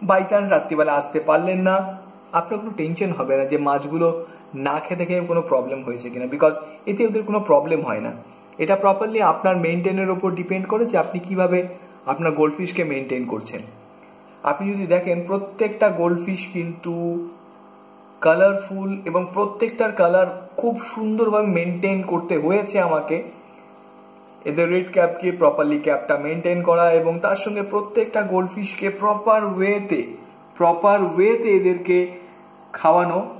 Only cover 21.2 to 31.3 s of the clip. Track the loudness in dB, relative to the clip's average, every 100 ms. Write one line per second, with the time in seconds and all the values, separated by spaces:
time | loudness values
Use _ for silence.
21.2 | 2 4 2 0 0 -2 -2 -2 -2 -4
22.2 | 0 0 2 0 2 0 2 0 0 -4
23.2 | -6 -14 -20 -20 -20 -20 -20 -20 -20 -20
24.2 | -20 -10 -4 0 2 2 0 2 2 2
25.2 | -2 4 4 4 2 2 0 0 0 -2
26.2 | 0 -2 0 0 2 4 6 4 2 0
27.2 | -2 -2 -2 -4 -4 -4 -2 0 0 -2
28.2 | 0 0 -2 -4 -8 -4 -6 -2 0 0
29.2 | 2 2 2 0 0 0 -2 -4 -4 -10
30.2 | -18 -20 -20 0 2 4 4 4 2 4
31.2 | 4